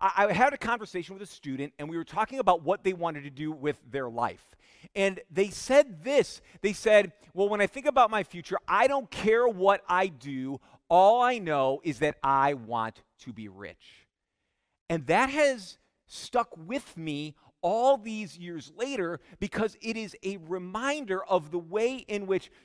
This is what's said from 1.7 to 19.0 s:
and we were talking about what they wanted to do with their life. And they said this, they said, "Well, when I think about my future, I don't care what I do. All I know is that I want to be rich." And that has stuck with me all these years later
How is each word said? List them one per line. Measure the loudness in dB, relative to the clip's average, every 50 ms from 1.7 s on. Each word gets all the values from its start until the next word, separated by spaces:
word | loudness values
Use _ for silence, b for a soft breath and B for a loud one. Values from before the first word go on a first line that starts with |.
| -10 -10
and | -10 -8
we | -8
were | -8 -8
talking | -6 -4 -4 -4 -4 -4 -2
about | 2 2 2 2 2
what | -2 -2 -2 -2
they | -4
wanted | -2 -2 -4 -6 -6 -8 -10
to | -12
do | -10 -8 -8 -8 -6
with | -4 -4 -4 -4 -6 -8 -8
their | -8 -6 -6 -6
life. | -4 -4 -4 -4 -4 -8 _ _ _ _ B B B B B B B
And | 0 0 0 -2 -4 -12 -4
they | -2 0 0 0
said | -2 -6 -2 4 6 6 6 4 2 -10 -4
this, | 0 2 2 2 2 -2 -18 _ B B B
they | B -4 -2
said, | 0 4 6 6 6 6 4 -2 _ b b b
"Well, | 0 0
when | 0 2 0
I | 0
think | 0 -2 -2 -2
about | 2 4 6 4 4
my | 4 -2 -4
future, | -6 -10 -14 -8 -6 -6 -6 -2
I | 0 2 4 4
don't | 4 2 0 -4 -6
care | -8 -2 2 2 4 4 4
what | 2 0 2 4 4 4 4 2
I | 0 0 2 0
do. | 0 -4 -8 -12 -10 -8 -6 -6 -6 -8 -10 b b b b b 4
All | 6 8 8 8 8 6
I | 4 2 0
know | 0 -2 -2 0 2 2 2 0 -2 -4
is | -6 -4 0
that | -2 -2 -2 0
I | 0 2 4 4 4 4 2
want | -2 -4 -6 -4 -4 -4 -4 -6 _ _ _ _ _
to | -18 -16
be | -14 -14 -14
rich." | -16 -16 -16 -16 -16 -16 _ _ -20 -20 -20 _ _ _ _ _ _ _ _ _ _ _ _ _ _ _ _ _ -6
And | -6 -4 0
that | 0 2 2 2 2
has | 2 2 2 2 2 -2 -8 -16 -20 _ _ _ _ _ _
stuck | _ -18 -16 -10 -4 -2 -2 -2 -4 -6
with | -16 -10 -6 -6 -6 -8 -10 -14
me | -10 -8 -6 -6 -6 -8 -10 -14 b b b b b -4
all | -2 0 2 4 4 4
these | 2 0 -6 -10 -10 -10 -10 -12
years | -14 -14 -12 -12 -12 -14 -14 -10
later | -8 -8 -6 -4 -4